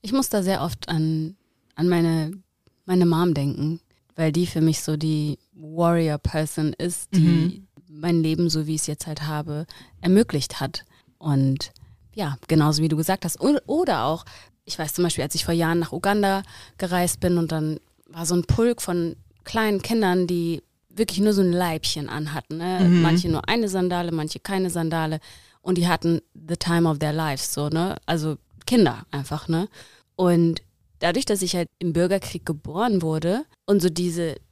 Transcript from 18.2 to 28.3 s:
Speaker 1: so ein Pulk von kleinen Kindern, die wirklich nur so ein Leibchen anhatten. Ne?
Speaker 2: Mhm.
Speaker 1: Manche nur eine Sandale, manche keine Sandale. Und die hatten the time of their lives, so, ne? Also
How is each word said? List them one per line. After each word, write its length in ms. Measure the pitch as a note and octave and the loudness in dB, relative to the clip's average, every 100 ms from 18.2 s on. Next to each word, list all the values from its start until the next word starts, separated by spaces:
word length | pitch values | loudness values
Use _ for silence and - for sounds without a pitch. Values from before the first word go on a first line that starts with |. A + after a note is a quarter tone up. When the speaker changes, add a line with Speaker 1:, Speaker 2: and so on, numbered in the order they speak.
| E3 | -2
Speaker 1:
so 100 | F3 | 0
ein 80 | |
Pulk 380 | E3+ - A#3 A#3 | 2 2 2 0
von 340 | - F3 E3+ - - _ - | -4 -2 -4 -6 -20 _ -6
kleinen 360 | A3+ A3 G3+ | -2 0 -2
Kindern, 460 | - A#3 G3 F3+ F3+ | -2 0 2 0 0
die 360 | F3 E3+ E3 _ _ _ | -2 -2 -6 _ _ _
wirklich 300 | F#3 A3 F3 | -4 -4 2
nur 120 | G#3 | 2
so 80 | G3+ | 4
ein 100 | F#3 | 4
Leibchen 560 | F3 F3+ D#3+ - D#3 C#3+ | 2 0 -2 -4 -6 -8
anhatten. 480 | C#3+ D3+ D3+ - D#3 | -8 -8 -8 -8 -8
Ne? 220 | F3 F#3 | -4 2
Speaker 2:
Mhm. 200 | F3+ F3 | 6 6
Speaker 1:
Manche 280 | D#3+ E3+ F3 | 6 4 2
nur 180 | D#3+ - | -2 0
eine 180 | A#3 G#3+ | 0 0
Sandale, 420 | F#3 F3+ F3 F3 | 0 0 0 -2
manche 280 | E3 D#3 - | -4 -4 -8
keine 300 | - G3 F#3 | -4 -2 -2
Sandale. 500 | E3+ E3 E3 D#3 D#3 - - _ _ | -2 -2 -2 -2 -4 -8 -20 _ _
Und 160 | - F3+ | -2 2
die 100 | F3 | 2
hatten 320 | E3 E3 E3 _ | 2 2 0 _
the 220 | - D#3 E3+ | -20 -10 -6
time 320 | - E3+ E3+ | 0 2 2
of 100 | D3 | 2
their 140 | D3+ | -2
lives, 400 | D3+ D#3 C3+ - | -2 -4 -4 -6
so, 160 | - D3 | -4 -2
ne? 260 | D#3+ F3+ - - | -2 -2 -4 -4
Also 320 | E3 D#3 | -2 -2